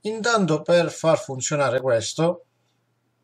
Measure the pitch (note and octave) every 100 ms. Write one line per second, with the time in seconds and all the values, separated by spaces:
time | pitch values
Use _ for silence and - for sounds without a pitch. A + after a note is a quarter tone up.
0 | G#3+ A3 A3 A#3 F3+ D3+ - F3 D#3+ -
1 | D#3+ D#3 - C3 B2 D3 C3+ B2+ C3 A#2
2 | G#2+ - E3 F3 _ _ _ _ _ _
3 | _ _